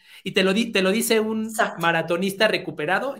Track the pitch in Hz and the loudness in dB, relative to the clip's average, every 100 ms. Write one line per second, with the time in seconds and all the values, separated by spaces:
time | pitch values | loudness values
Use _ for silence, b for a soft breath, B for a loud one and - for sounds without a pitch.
0 | B B 190 190 190 196 - 196 190 220 | B B -4 0 2 2 0 0 2 0
1 | - 226 220 220 220 220 202 175 170 165 | 2 2 2 -2 -4 -2 -2 0 0 2
2 | 165 175 190 - 214 180 - 156 151 196 | 0 -2 -2 2 2 2 -4 -6 -2 0
3 | 262 | -2